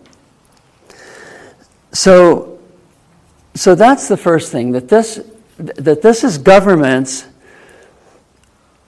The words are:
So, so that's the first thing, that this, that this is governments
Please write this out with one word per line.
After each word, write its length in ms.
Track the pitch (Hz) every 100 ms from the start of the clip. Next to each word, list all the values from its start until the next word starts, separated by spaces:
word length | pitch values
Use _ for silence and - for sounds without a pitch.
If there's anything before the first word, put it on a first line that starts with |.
| _ _ _ _ _ _ _ _ _ - - - - - - _ _ _ _
So, 680 | - 190 180 175 120 - - _ _ _ _ _ _ _ _ _
so 220 | - 196 175
that's 320 | 226 277 -
the 100 | 196
first 340 | 180 160 -
thing, 200 | 139 123
that 160 | 127 127
this, 320 | 214 226 208 - _ _ -
that 440 | 170 - 147 151
this 220 | 214 226
is 140 | 269 151
governments 880 | 143 196 196 170 135 131 135 - - _ _ _ _ _ _ _ _ _ _ _ _ _ _ _